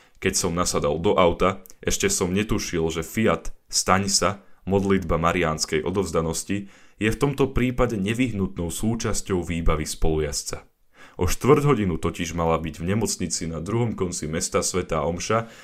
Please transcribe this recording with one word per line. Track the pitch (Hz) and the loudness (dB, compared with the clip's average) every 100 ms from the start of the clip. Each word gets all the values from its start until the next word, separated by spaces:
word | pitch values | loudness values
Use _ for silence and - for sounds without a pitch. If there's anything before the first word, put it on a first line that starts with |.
| - - | -20 -4
Keď | 95 - | -2 0
som | 92 | 0
nasadal | 85 87 87 76 82 | 0 0 0 0 0
do | 95 - | 2 4
auta, | 90 - 92 95 - - | 4 4 2 0 -6 -10
ešte | - - 98 | -4 0 0
som | - 90 95 | 0 0 0
netušil, | 107 104 - 85 82 | 0 -2 -2 -2 -2
že | 80 | -2
Fiat, | 80 - 110 82 - - - | -6 0 2 0 -2 -10 -6
staň | - - 92 101 | -2 2 2 2
sa, | 98 92 98 - - - | 2 0 -2 -10 -14 -2
modlitba | 98 98 98 85 82 | 2 4 2 2 2
mariánskej | 85 87 80 78 - 78 | 2 2 2 0 -2 -2
odovzdanosti, | - 95 90 82 80 82 - 101 101 - - - | 0 0 0 0 0 -2 -4 -4 -6 -14 -18 -4
je | 107 | -2
v | 113 | 2
tomto | 143 - 135 | 0 2 0
prípade | - 123 123 123 110 | 2 0 2 0 0
nevyhnutnou | 95 117 131 101 95 - 85 | 0 0 0 0 -2 -2 -6
súčasťou | - 107 113 113 98 - 92 | -2 -2 0 0 -2 0 -2
výbavy | 85 85 82 78 | -2 0 2 2
spolujazca. | 78 - 82 78 73 73 - - - _ _ - - - | 0 0 2 2 0 -4 -8 -10 -12 _ _ -20 -16 -4
O | |
štvrť | 90 - 117 151 | -2 2 4 4
hodinu | 147 120 98 80 | 6 2 2 0
totiž | 85 82 82 87 | -2 -4 -4 0
mala | 82 80 | 2 2
byť | 82 78 | 0 -6
v | 85 | -2
nemocnici | 104 101 - 85 - 82 | 0 -2 -2 -4 -4 -6
na | 80 | -6
druhom | 82 113 120 101 | -4 -2 -2 -2
konci | 92 90 78 | -4 -4 -6
mesta | 80 - 95 | -4 -2 0
svätá | 85 90 85 80 | 0 -2 -2 -2
omša | 76 87 - 110 117 - | -2 -2 0 0 -2 -8